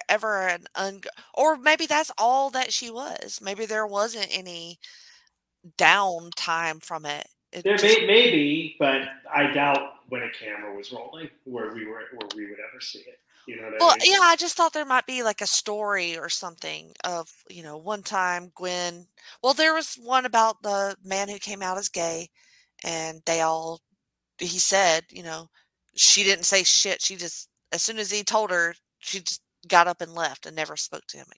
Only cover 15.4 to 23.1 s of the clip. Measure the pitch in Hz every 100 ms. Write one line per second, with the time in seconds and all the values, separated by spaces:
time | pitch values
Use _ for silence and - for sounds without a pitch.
15.4 | 202 - - 208 208 202 175 165 165 -
16.4 | 185 165 156 156 160 - 175 175 160 -
17.4 | - 180 160 151 165 214 190 208 180 175
18.4 | 180 - 180 180 175 175 180 _ - -
19.4 | 254 277 320 320 302 - 233 262 254 226
20.4 | 226 214 208 202 196 190 190 190 202 202
21.4 | - 202 190 185 202 - 170 165 170 _
22.4 | _ _ _ _ - 165 160